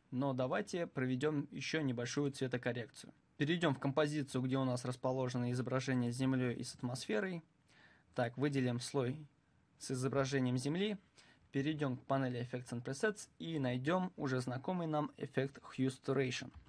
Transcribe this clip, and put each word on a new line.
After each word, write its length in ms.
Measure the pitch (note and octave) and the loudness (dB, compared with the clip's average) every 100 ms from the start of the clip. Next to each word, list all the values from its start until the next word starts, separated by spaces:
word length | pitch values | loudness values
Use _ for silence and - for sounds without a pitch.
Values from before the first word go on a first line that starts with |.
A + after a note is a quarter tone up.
| _ | _
но 220 | B2+ C#3 | -2 0
давайте 540 | C3 B2+ F#3+ - F3+ E3+ | 0 0 -2 -2 -4 -4
проведём 640 | - B2+ B2+ D3 D3+ - | -2 0 2 2 0 -2
ещё 320 | C#3+ C#3 D#3+ | -6 -2 0
небольшую 480 | C#3+ A#2+ A#2+ - C#3+ | 0 0 -2 0 0
цветокоррекцию. 840 | C#3 C3 B2+ B2 A#2+ A2 - - - _ - | 0 -2 0 -2 -2 -6 -12 -18 -20 _ -2
Перейдём 380 | D3 F3 E3 | 2 4 2
в 40 | C3 | 2
композицию, 640 | C#3 C3+ D3+ D3+ C#3 C3 | 2 2 2 2 -2 0
где 140 | C3 C3+ | 2 2
у 80 | |
нас 220 | C3 B2 B2+ | 2 0 -2
расположено 680 | B2 C3 C3 B2+ B2 B2 | -4 -2 0 0 0 0
изображение 600 | B2 B2 C3 C3 B2+ A#2+ | 0 0 0 2 2 2
с 40 | A#2+ | 2
Землёй 380 | C3 C3 B2+ | 2 2 2
и 100 | A#2 | 0
с 100 | B2+ | -6
атмосферой. 680 | - B2 B2 - G#3+ G3 F3 - _ _ - - - _ | -6 -4 -4 -2 0 0 -4 -8 _ _ -20 -20 -20 _
Так, 240 | - A#2+ A#2+ | 0 0 2
выделим 420 | D3 C#3 B2+ A#2+ | 2 4 2 0
слой 380 | A#2+ C#3 B2 D3+ D3+ _ _ _ _ _ | 0 0 0 -2 -10 _ _ _ _ _
с 120 | - | -6
изображением 640 | C3+ C3 C3+ C3+ C#3 B2+ B2+ | -2 0 2 2 2 2 2
Земли. 400 | C#3+ E3 G#3 G3+ - - - - _ | 2 0 0 -2 -8 -20 -20 -20 _
Перейдём 460 | C#3 C#3 D3+ C#3+ B2 | -2 0 0 0 -2
к 60 | |
панели 360 | - C3+ C3 A#2+ | 0 2 2 -2
Effects 300 | B2 B2 B2+ | -4 -6 -6
and 120 | A#2+ | -6
Presets 460 | A#2+ C3 G#3+ G#3 - _ | -6 0 0 0 -8 _
и 200 | E3 D#3+ | -6 -2
найдём 540 | C3 B2 C3 F#3 F3+ - | 0 0 2 2 0 -2
уже 240 | C#3+ C3 | 0 0
знакомый 460 | B2+ B2 B2+ F3+ E3 | 0 -4 -2 -2 0
нам 260 | D3+ D3 - | 0 0 -4
эффект 400 | - - C3+ - | -4 -2 -2 -4
Hue 300 | - - C3 | -10 0 0
Saturation. 640 | C3 - C3+ C3 B2 C3 - | 0 0 2 2 -2 -8 -14